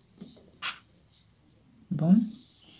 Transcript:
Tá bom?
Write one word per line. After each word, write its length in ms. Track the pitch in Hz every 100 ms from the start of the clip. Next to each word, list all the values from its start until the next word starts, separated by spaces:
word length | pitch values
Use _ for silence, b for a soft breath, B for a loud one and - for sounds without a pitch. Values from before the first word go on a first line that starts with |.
| _ -
Tá 60 | - - - - - - - _ _ - _ _ _ - _ - -
bom? 240 | 147 160 214 - B B B B